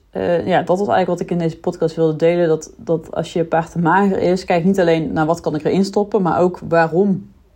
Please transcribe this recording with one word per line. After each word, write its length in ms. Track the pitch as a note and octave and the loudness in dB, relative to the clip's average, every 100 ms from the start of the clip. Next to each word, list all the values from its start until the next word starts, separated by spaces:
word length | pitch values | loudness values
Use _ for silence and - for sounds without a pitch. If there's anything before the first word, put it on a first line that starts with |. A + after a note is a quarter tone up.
| _ | _
eh, 360 | F#3+ F#3+ E3+ - | -4 0 0 2
ja, 120 | E3+ | 0
dat 200 | F3 F#3 | 2 0
was 100 | G3+ | 2
eigenlijk 180 | - F3+ | 0 0
wat 120 | F3 | -2
ik 100 | F3+ | -4
in 80 | F3 | -2
deze 200 | E3 D#3+ | -2 -4
podcast 380 | - F3 E3 D#3+ | -6 -2 -4 0
wilde 200 | D#3+ D#3 | 0 2
delen. 320 | E3 F3 E3+ | 2 2 2
Dat, 240 | D#3 - - | 0 -4 -12
dat 360 | - E3 - | -4 -4 -4
als 180 | - E3 | -8 -4
je 120 | F3 | -4
paard 260 | E3 D#3+ E3 | -2 -2 -2
te 80 | - | -2
mager 400 | E3 F3+ G3+ F#3+ | 2 4 2 2
is, 260 | F3 F#3 | 0 0
kijk 200 | - F3+ | 0 0
niet 160 | E3+ G3 | 2 2
alleen 320 | E3+ E3 D#3+ | 2 2 0
naar 140 | - D#3 | -2 0
wat 140 | E3 | -2
kan 140 | E3+ | -2
ik 100 | D3+ | -4
erin 200 | D#3 F3+ | 0 0
stoppen, 380 | G3 G#3 G3+ A3 | 0 -2 -2 0
maar 180 | F3+ - | 0 0
ook 180 | F3+ F3+ D#3 | 0 -2 -2
waarom 640 | E3 E3 D#3+ G3+ F#3 - - _ | 0 2 2 2 0 -4 -20 _